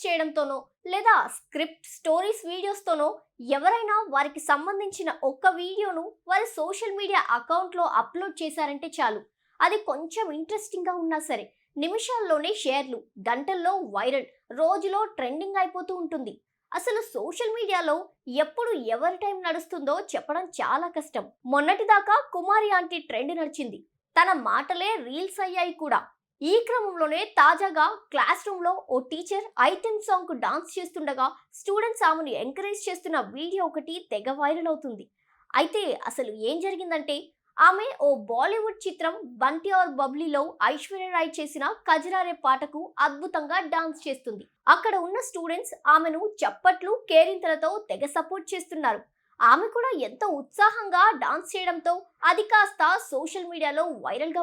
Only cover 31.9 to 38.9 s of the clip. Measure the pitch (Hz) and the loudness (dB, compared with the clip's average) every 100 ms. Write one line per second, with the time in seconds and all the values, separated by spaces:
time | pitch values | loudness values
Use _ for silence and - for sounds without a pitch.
31.9 | 466 349 320 302 151 247 277 403 415 - | 4 4 4 -2 -4 -6 -6 -6 -4 -6
32.9 | 349 349 311 202 247 330 381 339 320 294 | -6 -2 -2 -2 -6 -6 -2 -2 -4 -8
33.9 | 349 - 208 240 277 294 320 330 311 277 | -12 -6 -6 -4 -2 0 0 -2 -2 -4
34.9 | 214 - _ _ _ _ - 320 427 359 | -12 -16 _ _ _ _ 2 2 0 -2
35.9 | - 240 - 226 220 220 320 392 370 359 | -4 -6 -6 -8 -4 -4 -2 -4 -4 -4
36.9 | 320 294 285 - _ _ - 330 392 480 | -4 -4 -6 -8 _ _ 6 6 6 -2
37.9 | - 285 254 208 233 330 440 440 440 381 | 0 2 2 0 0 2 0 -2 -4 -8